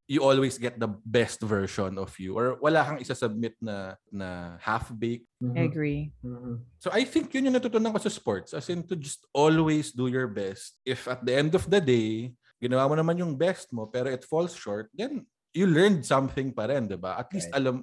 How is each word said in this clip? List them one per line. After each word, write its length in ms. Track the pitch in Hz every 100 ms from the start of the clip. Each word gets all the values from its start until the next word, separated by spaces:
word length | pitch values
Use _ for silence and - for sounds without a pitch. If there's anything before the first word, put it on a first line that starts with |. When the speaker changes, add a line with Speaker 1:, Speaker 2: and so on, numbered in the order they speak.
Speaker 1:
you 140 | - 143
always 400 | 135 135 135 123
get 160 | 120 113
the 140 | 113 101 113
best 320 | 120 110 -
version 540 | 110 104 98 - 95
of 160 | 95 95 -
you. 160 | 92
Or 240 | 98 127 123
wala 240 | 147 160
kang 160 | 143 147
isasubmit 560 | 123 127 120 107 117 -
na, 380 | 113 101 95 95 _
na 480 | 101 92 90 87 85
half-baked. 680 | - 113 - 113 117 120 - -
Speaker 2:
Mm-hmm. 160 | 123
Speaker 3:
I 80 | 123
agree. 400 | 165 160 151 143 151 -
Speaker 2:
Mm-hmm. 340 | 123 123 123 120 - _
Speaker 1:
So 140 | 180
I 160 | 196 262
think 240 | 320 -
yun 160 | 269 269
yung 80 |
natutunan 400 | 254 247 220 226
ko 80 | 214
sa 80 | 214
sports. 400 | - - 95 -
As 160 | 151 -
in, 160 | 175
to 160 | 170 175
just 240 | 139 - _
always 640 | 139 151 160 156 151 147
do 160 | 120 127
your 160 | 127 127
best. 560 | 104 98 95 - _
If 240 | - 127 -
at 160 | 123
the 100 | 120
end 220 | 131 151
of 100 | 175
the 140 | - 202
day, 560 | 139 123 110 110 123 123 _ -
ginawa 320 | 123 127 135
mo 40 |
naman 200 | 156 165 175
yung 160 | 175
best 380 | 135 170 180 -
mo, 160 | 117 110
pero 240 | 123 127
it 160 | 127 -
falls 260 | 156 175
short, 380 | - - 104 107
then 320 | 147 247 285 - _ _
you 160 | 165 190
learned 320 | 156 202 180
something 480 | 120 135 135 - 135
pa 160 | 120 110
rin, 240 | 143 107
di 80 | 92
ba? 160 | 92
At 160 | 90 127
least 160 | 190 -
Speaker 2:
Right. 140 | 139
Speaker 1:
alam, 120 | 131 127